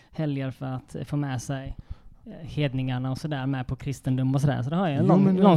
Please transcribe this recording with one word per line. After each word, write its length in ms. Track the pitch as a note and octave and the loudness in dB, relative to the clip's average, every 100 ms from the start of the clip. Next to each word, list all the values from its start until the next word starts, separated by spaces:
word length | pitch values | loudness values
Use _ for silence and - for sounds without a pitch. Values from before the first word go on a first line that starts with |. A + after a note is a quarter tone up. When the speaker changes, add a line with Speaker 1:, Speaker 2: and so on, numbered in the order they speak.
| _ | _
Speaker 1:
helger 380 | - D#3 C#3 C3+ | -6 -4 -4 -6
för 160 | B2+ C3+ | -8 -8
att 300 | C3 - - D3 | -10 -10 -12 -6
få 80 | D3 | -4
med 260 | C#3+ B2+ | -2 -4
sig, 340 | - C3+ C3+ - - - - - - | -6 -8 -8 -12 -14 -16 -18 -20 -20
eh, 60 | G#3 D3 | -16 -10
hedningarna 640 | - D3 B2+ C3 B2+ C3 | -4 -4 -2 -4 -4 -4
och 80 | C3 | -6
sådär 280 | D#3 C#3+ C3 | -6 -4 -4
med 200 | C3+ B2 | -4 -4
på 100 | B2+ | -8
kristendom 580 | C#3+ C3+ - B2+ C3 | -8 -6 -2 0 0
och 60 | C#3 | 2
sådär. 220 | C#3 B2 | 2 0
Så 80 | A#2 | 0
det 60 | E3 | 0
har 120 | F#3+ | 0
ju 60 | |
en 80 | C#3 | 2
Speaker 2:
Jo, 60 | - | 4
Speaker 1:
lång, 160 | F3+ | 6
Speaker 2:
men 120 | G3 F#3 | 6 6
det 60 | |
Speaker 1:
lång, 100 | |
Speaker 2:
är 40 | G3+ | 8